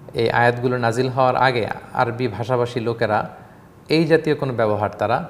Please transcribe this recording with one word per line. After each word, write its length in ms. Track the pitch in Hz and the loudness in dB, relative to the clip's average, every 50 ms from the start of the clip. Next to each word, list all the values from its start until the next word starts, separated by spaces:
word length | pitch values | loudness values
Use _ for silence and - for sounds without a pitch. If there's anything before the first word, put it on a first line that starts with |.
| - - - | -18 -8 -2
এই 180 | - 113 - | 0 0 2
আয়াতগুলো 460 | - 117 120 120 120 120 120 131 127 123 | 2 4 4 4 2 2 -2 -2 -2 0
নাজিল 320 | 120 117 110 123 131 127 | 0 0 0 0 -2 0
হওয়ার 260 | 120 135 131 127 123 | 0 2 2 2 2
আগে 320 | 127 127 131 120 120 - - - - - - - | 2 2 2 2 0 -2 -4 -6 -10 -12 -8 -2
আরবি 340 | - 127 117 113 117 127 117 | -2 -2 -2 -2 -4 -4 -4
ভাষাভাষী 520 | 98 98 117 113 127 120 120 120 - 127 | -4 -4 -4 -2 0 0 0 0 -2 -4
লোকেরা 500 | 110 120 113 113 117 104 104 110 - - - - - - - - - - - - - - | -2 -2 -2 0 0 0 0 0 -2 -4 -10 -16 -20 -20 -20 -20 -20 -20 -20 -16 -4 0
এই 160 | 156 160 170 | 2 2 4
জাতীয় 300 | 147 165 156 160 156 147 | 4 2 2 2 0 -2
কোনো 180 | 147 143 135 120 | -2 -2 -4 0
ব্যবহার 360 | 110 113 107 104 104 104 101 - - | 0 2 2 2 0 0 -2 -2 -2
তারা 320 | 107 101 120 139 175 - | 0 0 0 -2 -2 -6